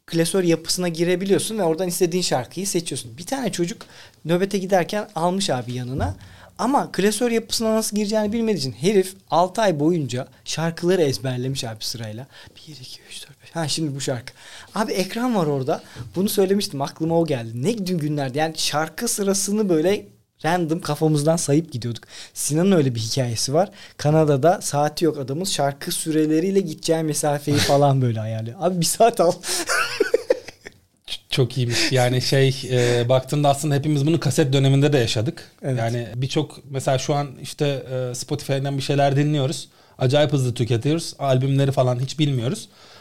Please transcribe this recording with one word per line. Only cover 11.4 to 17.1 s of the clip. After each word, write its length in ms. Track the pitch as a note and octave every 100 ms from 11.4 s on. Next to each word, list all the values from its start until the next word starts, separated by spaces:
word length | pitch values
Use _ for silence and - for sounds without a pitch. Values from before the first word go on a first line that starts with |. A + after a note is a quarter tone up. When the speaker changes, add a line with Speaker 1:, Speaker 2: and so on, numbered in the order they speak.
| B2+ C3+
Speaker 1:
abi 200 | A#2 A2
sırayla. 420 | - A#2 A2+ G#2+ C3+ - - -
Bir, 160 | -
iki, 280 | C#3+ B2+ - -
üç, 120 | -
dört, 200 | - -
beş. 140 | - E3
Ha, 120 | D3+
şimdi 260 | - D#3+
bu 60 | C#3
şarkı. 320 | C3+ B2 - - - - -
Abi 180 | - A3+
ekran 440 | G3 F#3+ A3+ B3 A3
var 100 | D3+
orada. 360 | C#3 C3 E3 - - - E3+
Bunu 120 | G3+
söylemiştim. 540 | - F#3+ G3 G3 C#3
Aklıma 360 | D3 - D#3+